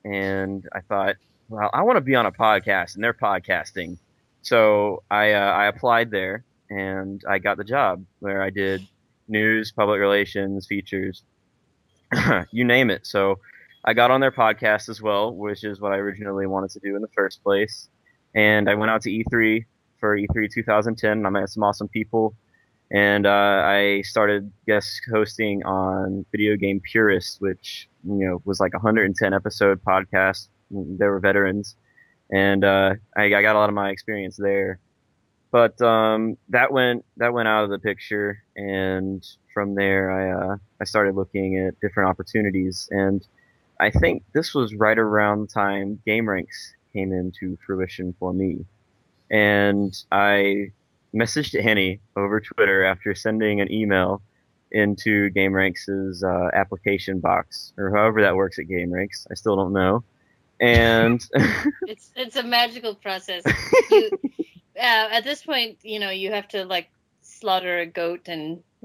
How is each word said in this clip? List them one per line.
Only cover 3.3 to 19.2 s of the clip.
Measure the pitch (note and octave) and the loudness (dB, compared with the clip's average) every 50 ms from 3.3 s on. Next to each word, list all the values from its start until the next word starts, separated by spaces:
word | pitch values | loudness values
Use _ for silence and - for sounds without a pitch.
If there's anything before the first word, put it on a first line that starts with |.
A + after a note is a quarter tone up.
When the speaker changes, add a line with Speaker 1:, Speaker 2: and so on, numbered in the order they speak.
| F#2+ F#2 - - F#2 E2 - - _ F#2+ E2+ E2+ F2+ - _ _ _ _ _ _ _ _ | -2 -2 -2 -2 -2 -2 -4 -8 _ -10 -10 -10 -12 -16 _ _ _ _ _ _ _ _
Speaker 1:
So | _ - B2 A#2 A2 G#2+ G#2 G#2 G#2 G#2 F2+ - _ - | _ 0 4 4 6 6 4 4 2 0 -4 -6 _ -4
I, | G2+ G#2 G#2 G#2+ G#2 | 0 2 2 4 2
uh, | G2+ G2+ G2 F2 | 2 2 2 2
I | G2 G#2 | 2 2
applied | G#2 G#2 A2+ C3 A#2+ A#2 A#2 A#2 A2+ | 0 0 0 0 2 2 2 2 0
there, | G#2+ F#2+ F#2 F#2 G2+ A#2 - _ _ _ _ _ | -2 -4 -4 -4 -8 -10 -12 _ _ _ _ _
and | G#2 G2 F#2+ F#2+ F#2+ F#2+ F#2+ G2 G2 G2 - | -8 -6 -6 -4 -6 -6 -8 -8 -12 -10 -4
I | - G2 G2 | -2 -2 0
got | G2 G2+ F#2+ | 0 -2 -2
the | F#2+ G2 | -2 -4
job | G#2+ B2+ C#3+ B2+ F#2+ F2+ F2+ F#2+ _ _ _ | -4 -2 0 0 0 0 -4 -8 _ _ _
where | G2+ G2+ G2 G2 | -6 -4 -4 -2
I | F#2+ F#2+ | -4 -4
did | F#2+ G2+ G2 F#2+ F#2+ F#2 G2 - _ _ _ _ _ _ _ | -4 -2 -2 -2 -2 -4 -6 -14 _ _ _ _ _ _ _
news, | - G#2+ G#2+ G#2+ A2 A2 A2 A2 - | -4 -2 0 2 2 2 0 -2 -6
public | - A#2 G#2 G#2 G#2 G2 | -2 0 0 2 2 2
relations, | G2+ G2+ G2+ G2+ G2 G2 - G2+ G2 G2 G2 F#2+ - | 2 2 2 2 0 -2 -2 -4 -4 -4 -4 -8 -8
features, | - G#2+ G2 F#2+ - G2+ F#2+ F#2+ F#2+ F#2 - _ _ _ _ _ _ _ _ _ _ _ _ _ _ _ _ _ - | -8 -8 -8 -8 -6 -6 -6 -6 -6 -8 -12 _ _ _ _ _ _ _ _ _ _ _ _ _ _ _ _ _ -6
<clears throat> | - C#3 - - A2+ F#2 E2+ - | -2 0 2 2 0 0 -2 -6
you | - A#2 B2 | -2 -2 2
name | B2 A#2+ C3 C3 A2 | 4 4 4 4 2
it. | F2+ - _ | 0 -4 _
So | - - G2+ G2 G2 F#2+ F#2+ _ - - - - _ _ _ - | -4 -2 0 2 0 0 -2 _ -20 -20 -20 -20 _ _ _ -2
I | A2+ A2+ | 0 4
got | A#2+ A#2+ B2 | 4 4 4
on | C3 C3+ | 4 4
their | C3+ C3 | 2 2
podcast | - C3+ A2+ A2 G#2+ - A#2+ G#2+ G#2+ G#2 - - | 2 2 2 2 2 2 2 2 2 0 -2 -8
as | A2 A2+ | -14 -6
well, | A2 G#2+ G2+ G2+ G#2+ A#2 G2+ | -4 -2 0 0 0 -2 -4
which | F#2 G#2 G#2 G2+ G2 G#2+ | -6 -6 -6 -8 -6 -8
is | G#2 G2+ F#2+ | -10 -10 -6
what | G#2 G2 | -4 -2
I | G2 | -2
originally | G2 G2+ G2+ F#2+ G2+ G#2 G2+ G2 G2 G2 | -2 -2 -6 -6 -8 -8 -8 -4 -4 -4
wanted | F#2+ F#2+ F#2+ F#2+ F#2 | -2 -2 -4 -4 -4
to | - G2+ | -10 -10
do | - G2 G2 | -8 -6 -6
in | G2+ | -6
the | A2 - | -6 -6
first | - G#2 G2 F#2+ - - - | -2 -2 -2 -2 -2 -4 -2
place. | G2+ G2 G2 A2 A2 - - - _ _ _ _ _ _ _ _ _ - | 0 2 2 0 -2 -4 -18 -20 _ _ _ _ _ _ _ _ _ 0
And | A2 G#2+ G#2+ G#2+ G#2+ G#2 G2+ | 4 4 6 6 4 4 2
I | G#2 | 2
went | G#2+ A2 A2+ | 2 2 0
out | A2+ A2 - | 0 0 -2
to | G#2+ | -4
E | G#2 A2 | -4 -4